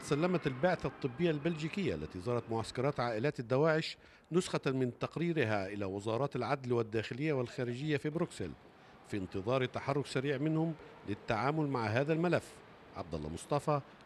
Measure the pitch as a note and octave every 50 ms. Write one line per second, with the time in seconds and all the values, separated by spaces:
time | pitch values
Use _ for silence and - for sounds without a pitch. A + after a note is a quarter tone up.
0 | - - D3+ C#3+ D#3+ F3+ F3+ E3 - D3+ C3 B2 C#3+ F#3 F3+ - - D3 - -
1 | - C#3 A#2+ A#2+ E3+ E3+ D#3 D3 C#3 E3+ F3 D3+ D3+ D#3+ - G3+ F#3+ C3+ F2+ D#2
2 | D2+ D2+ - F#2 F2+ A#2+ A#2+ A#2+ - - A2+ A2+ A2 - - - B2 C#3+ D3 -
3 | B2 A#2+ A#2 G#2+ A#2 D3 D3 - B2+ A2 C3 C3 D3 E3 D#3 D#3 D#3 - - -
4 | - - - - - - D#3 F3 F#3 - - D#3 - D3 C3 C3 C3 B2 A#2 -
5 | B2 A#2+ - C#3+ D#3+ E3+ E3 D#3 B2+ A2 G#2+ G#2 F#2+ F#2+ G#2 G2+ G2+ F#2+ F#2+ G2+
6 | G2 A2 A2 A#2 C#3 C#3 - C3+ A#2 G#2+ C#3 C#3+ C3 B2 B2 A#2 A#2 G#2+ G#2 A2+
7 | G#2+ - B2 A#2+ D3 D#3+ D3+ C3+ B2 A#2 - - B2+ A#2+ A#2+ B2 C#3+ D#3 D3+ C3+
8 | - D3+ D3+ E3+ E3+ C#3 - - G2 E2+ C2+ - - - - - - - - -
9 | - - - G#2 F#2 F2+ - G2 F#2 G#2+ B2+ C3+ B2+ A#2+ - - - - C#3 D3
10 | C3 - - C#3 B2 C#3+ C#3+ B2+ C#3+ D#3+ D#3 D#3+ D#3+ E3 D#3+ - - - - -
11 | - - G2+ - - - A#2+ G#2 A2+ C3+ D3+ D#3 D#3 C#3+ C3+ B2+ A2+ G#2+ G#2+ A#2+
12 | C#3+ C#3+ E3 D#3+ E3+ F3+ E3 B2+ - - - - - - - - - - - F2+
13 | F#2+ E2 D#2 D#2+ D2+ D2+ D#2+ F2 - - D3+ C#3+ - - D3+ C#3+ C3+ - - -
14 | -